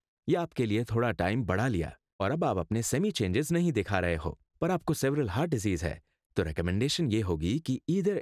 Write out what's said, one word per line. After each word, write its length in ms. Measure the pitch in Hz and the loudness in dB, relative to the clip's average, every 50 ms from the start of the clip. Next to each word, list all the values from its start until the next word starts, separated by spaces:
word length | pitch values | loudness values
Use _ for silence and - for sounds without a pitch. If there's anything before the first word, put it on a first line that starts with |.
| _ _ _ _ - - | _ _ _ _ -2 0
या 120 | 160 180 | 0 0
आपके 240 | 170 160 - - 123 | 0 -2 -2 -2 0
लिए 180 | 110 101 107 120 | 2 2 0 0
थोड़ा 280 | - 110 117 120 120 | 0 0 0 0 0
टाइम 320 | 104 - 87 90 104 131 123 | 0 0 0 0 2 0 0
बढ़ा 240 | 90 92 95 117 135 | 0 0 0 2 0
लिया 300 | 117 87 80 - - - _ _ _ - | 0 0 -2 -4 -6 -14 _ _ _ -4
और 120 | 98 98 | -2 0
अब 120 | 131 170 170 | 0 0 0
आप 140 | 143 107 92 | 0 0 0
अपने 260 | 82 - 104 113 113 | 0 0 -2 -2 -2
सेमी 280 | - - 131 185 214 | 0 0 0 0 0
चेंजेस 400 | 190 - 110 92 92 110 151 - | 0 0 0 0 2 0 0 0
नहीं 200 | 165 170 175 175 | 0 0 2 2
दिखा 280 | 143 113 92 - 101 92 | 2 0 0 0 0 0
रहे 160 | 87 87 85 | 2 2 0
हो, 240 | 80 78 85 - - _ _ _ - | -2 -2 -6 -8 -8 _ _ _ -4
पर 100 | - 170 | -2 -2
आपको 220 | 185 170 - - 156 | -2 -2 0 -2 -2
सेवरल 360 | - - 135 139 147 143 107 | 0 2 0 2 2 0 0
हार्ट 220 | 87 110 156 175 | 0 0 0 0
डिजीज 320 | 156 117 95 104 92 80 80 | 0 0 0 0 0 0 0
है, 180 | 82 67 - - _ _ _ _ _ - - | -2 -4 -6 -12 _ _ _ _ _ -2 -2
तो 40 | 90 | 0
रिकमेंडेशन 640 | 80 78 - 82 87 90 101 120 143 - - 170 135 | 0 0 -2 0 0 0 0 0 0 0 0 0 0
ये 80 | 104 110 | 2 0
होगी 360 | 107 90 87 78 78 85 113 160 | 0 0 -2 0 0 0 -2 -2
कि 200 | 165 - 131 - _ - | -2 -2 -4 -4 _ -2
either 260 | 165 196 180 196 202 170 | 0 0 2 0 0 0